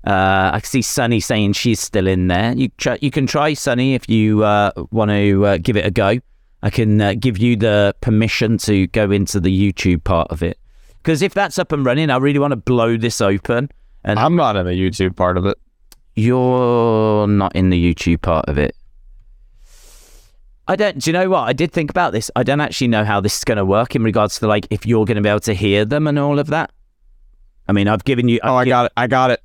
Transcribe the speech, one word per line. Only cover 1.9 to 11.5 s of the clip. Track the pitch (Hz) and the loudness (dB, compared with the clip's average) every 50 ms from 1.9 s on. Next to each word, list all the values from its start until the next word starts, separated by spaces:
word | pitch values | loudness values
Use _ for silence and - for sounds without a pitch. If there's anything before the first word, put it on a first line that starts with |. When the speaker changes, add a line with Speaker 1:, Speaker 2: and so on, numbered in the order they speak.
| - 104 92 | -2 0 0
Speaker 1:
in | 95 92 90 90 92 | 2 0 2 0 0
there. | 90 90 107 117 127 | 0 0 0 -2 -2
You | 127 135 110 _ | -2 -4 -4 _
tr-, | - - 139 123 - | -4 -4 -4 -4 -2
you | - 139 | -4 -2
can | - 151 135 | -2 -2 -2
try, | 123 - 151 147 156 151 | -2 -2 -2 -2 -2 -2
Sunny, | - - 143 120 123 127 135 135 | -2 -2 -2 -2 0 0 0 0
if | 120 - - | -2 -2 0
you, | 117 110 107 107 107 104 107 | 0 2 2 2 2 2 2
uh, | 104 104 104 101 101 - - - - | 2 2 2 2 0 -2 -6 -12 -6
want | - 110 107 104 | -2 -2 0 0
to, | 104 101 101 104 98 98 101 | 0 2 2 2 2 2 2
uh, | 101 98 | 2 0
give | 82 87 - 110 104 | 0 0 -2 -2 0
it | 80 | 0
a | 101 | 0
go. | 87 - 101 98 110 127 _ _ _ _ _ _ _ _ | 0 0 0 0 0 -2 _ _ _ _ _ _ _ _
I | - 104 | -6 -4
can, | - - 113 107 104 107 | -2 0 0 2 2 2
uh, | 104 101 98 110 | 2 0 0 0
give | 98 127 110 92 | -2 -4 -2 0
you | 113 120 120 | 0 0 2
the | 107 107 113 104 104 104 101 - - | 2 2 2 2 2 2 2 0 -2
permission | - 123 110 107 113 107 - - 123 110 113 104 | -2 0 0 2 0 0 0 -2 0 0 0 -2
to | - - 104 98 95 90 | 0 0 0 0 0 0
go | - 113 107 98 | 0 -2 0 2
into | 101 101 98 - - 104 | 2 0 0 0 -2 -2
the | 82 92 95 95 101 101 | 0 0 2 2 2 0
YouTube | 90 - - 95 87 80 - | 0 0 0 0 0 0 0
part | - 95 82 80 - | 0 0 0 0 -2
of | - 78 | -4 -6
it. | 82 85 - _ - - _ - - - - - | -6 -6 -6 _ -16 -20 _ -20 -20 -20 -20 -8
'Cause | - - 165 139 | -4 -2 -2 0
if | 175 196 - | -2 -2 0
that's | 202 202 180 | -2 -4 -2